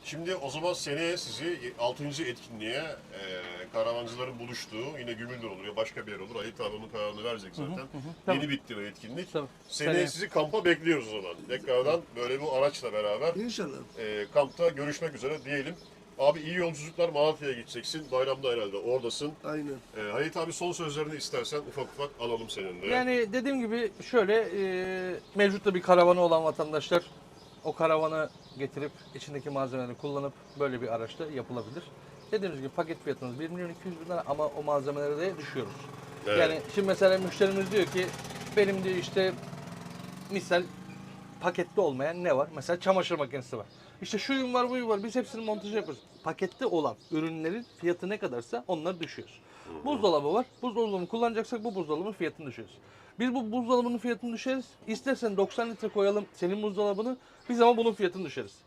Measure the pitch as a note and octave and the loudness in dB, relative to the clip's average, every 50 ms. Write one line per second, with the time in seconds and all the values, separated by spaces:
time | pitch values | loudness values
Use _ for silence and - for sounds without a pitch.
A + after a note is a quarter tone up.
0 | - - D#3 D#3+ E3 F3 F#3 F3+ C#3+ C3+ C#3 D#3 E3 F3+ F3 E3+ - D3+ C#3 D3+ | -12 -10 -8 -6 -4 -4 -4 -4 -4 -6 -6 -2 -2 0 -2 -2 -2 -4 -2 -2
1 | E3 E3+ F3 - - - G#2+ - C#3+ E3+ F3 C#3+ B2 B2 - - A#2+ A#2+ - - | 0 0 0 -2 -4 -6 -6 -4 -4 -4 -4 -4 -6 -10 -6 -2 -2 -2 -2 -2
2 | C#3+ D3 C#3 C#3+ D#3+ B2+ A#2 - - - A#2 A2 G#2+ A2+ A#2+ C#3 D#3+ E3 - - | -6 -6 -4 -4 -4 -4 -4 -8 -10 -14 -12 -8 -6 -4 -4 -4 -4 -6 -8 -12
3 | - - - F#2+ G2 F#2+ F#2 F2+ F2+ F2+ F2 F2 F#2 F#2 - A2+ A2+ A#2 A#2 A#2 | -14 -16 -14 -12 -10 -8 -8 -8 -8 -10 -10 -12 -12 -6 -2 0 0 0 0 -2
4 | A#2+ A2+ A#2 B2 B2+ B2+ B2 A#2 A#2 A#2+ B2 A#2 - - A2+ A2 A#2+ C#3+ D#3 - | -4 -6 -6 -6 -6 -6 -6 -10 -10 -10 -8 -10 -10 -10 -8 -8 -6 -6 -8 -8
5 | A#2+ A#2+ A#2 A2 A#2+ A#2+ B2+ B2 A#2 A2 G2 F2+ G2 G#2 G#2 A2 A2 A2 - B2 | -8 -8 -8 -8 -8 -10 -10 -10 -8 -10 -10 -8 -10 -8 -2 -2 -2 -2 -2 -10
6 | G#2+ G#2+ G#2 F#2+ F#2+ G2+ A#2 A2+ G#2 A2+ G#2+ - A#2 G#2 G#2+ G#2+ A2 A2 A2+ A2 | -10 -8 -8 -10 -10 -8 -8 -8 -8 -8 -6 -6 -6 -6 -4 -6 -10 -10 -6 -4
7 | G#2 G#2 G#2 G#2 G#2+ A#2+ A#2 A2 G2 F#2 E2+ - G2 - F3 - - C3+ - D3 | -4 -4 -4 -6 -6 -6 -6 -6 -8 -12 -10 -8 -6 -6 -6 -8 -10 -10 -12 -12
8 | C3 D#3 E3+ - - - D#3+ C#3 D3 D3 C#3 C#3 - - A2+ G#2 G2+ G#2 G2+ - | -12 -12 -14 -8 0 0 2 2 2 -2 -4 -6 -6 -10 -10 -8 -8 -10 -10 -12
9 | - G#2+ A#2+ E3 F3+ - - D#3+ C#3+ B2+ - - - - - - D3 D3+ D#3+ F3 | -14 -12 -10 -10 -10 -6 -6 -6 -6 -6 -12 -20 -16 -10 -8 -2 0 2 4 4
10 | F3 D3 C3 D#3+ F#3+ - - E3+ D3+ D3+ - A3 F#3 F3 E3+ D3+ D#3+ E3 E3 C#3+ | 2 2 0 -4 -6 0 2 0 0 2 0 2 4 4 4 4 4 2 2 2
11 | A#2 A2 G#2+ G#2+ F#2+ F2+ F2 E2 D#2+ - B2 C3 - C3 B2+ B2+ B2+ C#3+ D#3+ E3+ | 0 -4 -6 -6 -6 -6 -8 -8 -6 -6 -6 -6 0 2 2 4 6 4 4 2
12 | D#3+ - - A#2 A#2+ B2 C3 C#3 D3 D#3 C3+ C3 C3+ D3 C#3+ - C3 A#2 G2+ G#2+ | 0 -6 -6 -6 -2 -2 -2 -2 -2 0 2 4 2 2 2 0 -6 -4 -2 0
13 | G#2+ G#2 G#2 A2 C3+ E3 E3+ F#3 A3 B3 A3 - G3 D3+ C3+ C3 B2 A2+ - - | 0 0 0 2 2 0 0 0 -2 -4 -4 -4 -6 -6 -6 -10 -14 -14 -12 -8
14 | A#2 G#2+ G#2+ G#2 G#2 G2+ - D3 C#3+ C3 - - E3+ E3 - C3+ C#3+ D3 D3 - | -6 -4 -4 -4 -4 0 2 2 2 2 0 2 2 2 2 2 -4 -4 -4 -4
15 | E3+ D#3+ D3 A#2 A#2 C#3 D#3 D3+ B2 C3+ C#3+ C#3+ C3+ D3+ F3+ - - - - - | -4 -6 -6 -4 -4 -4 -4 -4 -4 -4 -4 -2 -2 -4 -8 -10 -14 -20 -20 -20
16 | - - - - C3+ C#3+ D3+ E3 D3 D#3 F3 F#3 F3 E3+ D#3+ C#3+ D3 D#3+ D#3+ - | -20 -20 -4 4 4 6 6 4 0 -4 -2 0 0 0 -2 -4 -10 -12 0 0
17 | F3 E3 D#3 C#3+ D3 D#3 D#3 D3+ D3+ C#3 C3 A#2+ A2+ - - A#2+ A2+ - - D#3+ | 0 2 4 4 4 4 4 2 -2 -4 -4 -4 -6 -10 -10 -8 -8 -6 -6 -6
18 | D#3 C3+ B2+ B2+ C3 C3+ C3+ C3+ C3+ C3 A#2+ A#2 G#2+ G2+ F#2+ G2+ F2+ A#2 B2 C3 | -6 -2 2 2 2 2 0 0 0 0 0 0 -2 -2 -4 -4 0 2 0 2
19 | A#2 A#2+ - - D3 D3 D#3 - - D3 D3+ D3+ D3 D3 C3+ A#2+ - - - G#2+ | 0 -2 -4 -2 -6 -6 -6 -8 -8 -6 -4 -4 -4 -6 -8 -10 -12 -14 -8 -6
20 | G#2+ G#2 G#2 C3 D3 D#3+ D#3 E3+ E3 D#3+ D#3 - F3 F3 E3+ - E3+ D3+ C#3+ D3+ | -6 -4 -2 0 -2 -2 0 -2 -4 -4 -4 -4 -2 -4 -2 -2 -4 -4 -2 -2
21 | D#3 D3+ D#3 C#3+ - - - B2+ A#2 - D3+ D3 C#3+ B2 A#2+ C#3 B2+ - - - | -4 -4 -4 -6 -8 -4 -4 -4 -4 -2 -4 -6 -6 -6 -6 -6 -6 -6 -4 -6
22 | C#3+ C#3+ - - A#2 A2+ A#2 A2+ A2+ - - - - - F3+ F3 F#3 G3 B3 B3+ | -6 -6 -6 -6 -4 -2 -2 -2 -4 -6 -6 -6 -6 -6 -6 -6 -2 0 2 2
23 | B3+ B3+ B3+ B3 A#3 G#3 G3 B3+ A3+ C#4 C#4 C4 A#3+ G#3+ A3 A#3+ A#3+ G#3 - - | 2 2 2 2 2 2 0 0 0 0 0 0 0 0 0 0 0 -2 -4 -6
24 | - - - B3 G#3 F#3 G#3+ A3+ A3 F#3 - G3+ G3 F#3+ F#3 F#3 F#3 F#3 F#3 F#3 | -10 2 4 6 6 8 6 4 4 2 0 0 0 0 0 0 -2 -2 -2 -2
25 | F#3 F#3 F3+ - - - - G3 G3+ G3+ G3 G3+ - G#3 F#3+ F#3 F3+ - F3+ F3+ | -4 -4 -6 -6 -10 -6 4 6 6 6 6 4 2 2 2 2 6 8 10 10
26 | F3 F3 F3 F3+ F3+ E3+ E3 D#3+ D#3+ D#3 D3+ - E3 D3+ D#3 D#3 C#3 - F3+ F3 | 12 10 10 8 8 6 6 6 6 4 2 2 -2 0 0 -2 0 4 2 2
27 | E3+ - - - - - - - - - - - - D#3+ D3+ - D#3+ D#3+ D#3+ D#3 | 2 2 -16 -20 -20 -20 -20 -20 -20 -20 -20 -8 -6 -6 -2 2 4 4 6 4
28 | D#3 D#3 D#3+ D#3 D#3 - - - - - - B2+ C3+ C3+ - C#3+ C#3 D3 - - | 4 2 0 0 -2 -2 -4 -14 -20 -20 -8 -6 -6 -6 -4 -6 -6 -6 -8 -12
29 | - - - C3 - - D3 C#3+ B2+ D3 C#3+ C#3 C3+ C3 B2 C3 B2+ A#2+ B2 - | -20 -16 -14 -14 -12 -8 -10 -8 -8 -4 -2 -2 -2 -2 -2 -4 -4 -4 -6 -6
30 | - D3 C#3+ C#3+ C#3 C#3 C3 - - - - C#3 C#3+ C#3 B2+ B2 B2 A#2 A2+ A2+ | -6 -4 -4 -2 -4 -4 -6 -8 -20 -18 -4 -2 0 0 0 -2 -2 -2 -2 -2
31 | A2+ A2 - - E3 D3+ D#3 C3 A#2 - B2+ B2 G#2+ G#2 B2+ E3+ E3+ - - - | -2 -6 -6 -8 -8 -6 -6 -6 -6 -4 -6 -6 -6 -6 -10 -12 -12 -14 -18 -20
32 | - - - - - - - G#3+ G3 F#3 D#3+ C3+ C3 C3+ - - E3+ D#3+ E3 D3 | -20 -20 -20 -20 -10 -4 -2 -2 -2 -2 -4 -4 -6 -6 -2 -2 -2 -2 -4 -6
33 | - D3+ C3 - - B2 A#2+ B2+ D#3 E3 F3 F3+ F3+ E3+ E3+ - - F#3+ F3 D#3+ | -2 -4 -4 -2 -4 -8 -6 -6 -6 -6 -6 -6 -6 -6 -8 -8 -8 -8 -8 -8
34 | D#3+ E3+ F3+ E3+ - - C#3+ D3 D#3 D3 - - D3 D3 D3 C#3+ C3+ C#3 C#3+ C#3+ | -6 -4 -4 -4 -2 -2 -2 0 0 -2 -2 -4 -2 2 2 2 2 0 -2 -2
35 | D3 C#3+ D3 D3 E3+ F#3+ F#3 D#3+ D3 C3 - C3+ A#2 G2+ - - - - - - | 0 -2 0 0 0 -2 -2 -4 -8 -6 -4 -4 -6 -6 -8 -12 -12 -14 -14 -14
36 | - - - - - G#2 G#2 G2+ - - D#3+ D#3+ - - - G3+ G3 F#3+ F#3 - | -14 -14 -14 -8 0 2 6 6 6 6 4 0 -4 -2 0 0 2 4 4 6
37 | G3 F#3+ F#3 F#3+ F#3 F3+ - - G3+ G3 F#3+ G3 G3 F#3 F#3+ G#3+ F3+ D3 - F3+ | 8 8 8 6 2 0 2 4 4 4 4 2 0 2 4 4 4 4 2 0
38 | F#3 F3 - - - - - - - - - - G3+ G3 G3 F#3+ F#3 F#3+ F#3 F3+ | -2 -2 -4 -8 -10 -10 -10 -10 -10 0 4 4 6 6 4 0 0 0 0 0
39 | E3+ - - G3 F#3+ F#3+ F3+ F3+ - - - - - - - - - - - - | -2 0 2 2 4 4 2 -2 -8 -12 -12 -12 -12 -12 -12 -12 -12 -12 -12 -12
40 | - - - - - - G3 G3 - - F3+ F3 F3+ F3 - - - - - - | -14 -14 -12 -14 -10 -4 -4 -4 0 4 4 4 4 2 -6 -14 -14 -14 -14 -14
41 | - - - - - - - - - F3 F3 F3+ F3 - - - F#3+ D#3+ C#3 B2+ | -14 -14 -16 -16 -16 -18 -16 -2 0 0 2 2 -2 0 2 4 4 4 2 2
42 | C3+ D3+ E3+ F3+ F3+ F3 D3 B2+ D3 D#3 D#3+ D3+ C3+ - E3+ F3 - F#3+ F#3+ F#3+ | -2 -2 -2 0 2 4 4 4 4 0 -2 -10 -2 -2 -2 0 4 4 4 4
43 | E3+ - F3 D#3 C#3+ B2+ A#2+ C#3 B2 - - A#2 G2+ - - - - - - - | 4 2 0 0 0 -2 -2 -6 -6 -6 -8 -8 -8 -10 -16 -20 -20 -20 -16 -14
44 | - - - G#3 - - C4+ C4+ C4 B3 B3 B3 B3 B3 B3 B3+ B3 A3+ A3 G3+ | -10 -4 -4 -2 0 0 0 0 0 2 2 2 2 4 2 0 2 2 2 2
45 | G3+ A#3 G3+ B3+ A#3+ - - A3 A3+ G#3+ G#3+ G#3 G3 G#3 G#3 G#3+ F#3 D#3 C#3+ A#2 | 0 -2 -2 -2 -2 -2 -4 -6 -2 -2 -2 -2 -4 -2 -2 -2 -2 -2 -8 -10
46 | - - - - - D#3+ E3 - F#3+ F#3 - - C4+ A#3 F3 E3 D3 B2+ A2+ - | -12 -20 -20 -8 -6 -6 -2 -2 -2 -4 -2 -2 -2 2 2 4 2 2 0 -2
47 | - - - D#3 D#3 E3 D#3+ D#3+ D#3 D#3+ F#3 A#3 A#3+ - - - - E3+ F3 F3+ | -10 -4 -2 -2 -2 -2 -4 -2 -2 -2 -2 -4 -6 -10 -14 -4 0 0 0 0
48 | - F3+ G#3 G3+ - E3+ B2 A#2+ A#2 - - A#3+ B3 - F#3 D#3+ D3+ F3 F#3+ E3+ | -2 -6 -4 -2 -4 -4 -4 -4 -6 -4 -6 -6 -2 -2 -4 -2 -2 -4 -4 -4
49 | E3 C3+ - - - - - - - - - - - - E3+ D#3 D3 C4+ D4 A#3+ | -6 -8 -8 -12 -14 -16 -18 -20 -20 -20 -20 -20 -16 -12 -12 -6 -2 -2 -2 4
50 | G3+ G3 E3+ D3+ C#3+ D3 E3+ A3 B3+ - - - - B3 G#3+ A3 A#3 A3 G3+ F#3 | 4 6 6 6 4 4 2 2 0 -2 -6 -6 -4 -2 0 2 0 2 2 -2
51 | F3+ F3 - A3+ A#3 A#3 A3+ G#3+ A3 - - A#3 G#3 A#3+ G#3 F#3+ F3 D3+ D3+ D3+ | -2 -2 0 0 0 2 2 0 -4 -4 -4 -4 -4 -4 -4 -4 -2 -2 -2 -2
52 | F3+ G#3 A3 - F3 D#3 - - D#3+ C#3 A#2 - A#2 - - - - - - - | -2 -4 -4 -2 -4 -4 -4 -6 -10 -10 -10 -10 -12 -14 -16 -20 -20 -20 -20 -20
53 | - - - - A3+ B3+ A#3+ C4+ A#3+ G#3+ G#3 B3+ A#3+ A3+ B3+ B3 A#3+ A#3+ A#3+ A#3 | -20 -20 -6 -2 -2 0 0 0 -2 -2 -2 -2 2 4 4 4 4 2 0 0
54 | - B3 A#3 - - A#3+ A#3 A3+ - C4 C4 C4+ A#3+ - - - - - A3 A3+ | 0 -2 -2 -2 -2 -6 -6 -4 -2 -2 -2 -2 -4 -8 -14 -18 -6 -6 -6 -4
55 | - C4 C4 - - A3 G3+ F#3+ G3 F#3+ - - A#3 A#3 A3+ - - G#3+ - G3+ | 0 0 0 2 2 0 2 2 2 2 2 -2 -2 -2 -4 -4 -6 -2 2 4
56 | G3 G3+ G3+ G#3 G3+ - - - - F3 F#3+ G#3 G#3+ G#3 G3 F#3+ G#3 G#3 G3+ F#3+ | 4 4 4 2 -2 -4 -8 -2 0 0 0 0 -2 -2 0 2 2 2 2 0
57 | A3 B3 C4 B3+ - - - - - - B3 A#3 A#3 A#3 B3 A3+ A#3 A#3 G#3 - | -2 -2 -4 -6 -10 -20 -20 -20 -6 -4 6 8 10 10 10 8 6 2 2 4
58 | G#3 F3 F3 F#3+ F#3 D3+ - C3+ A2+ G2 - - _ | 2 2 2 0 -6 -6 -4 -6 -8 -8 -10 -20 _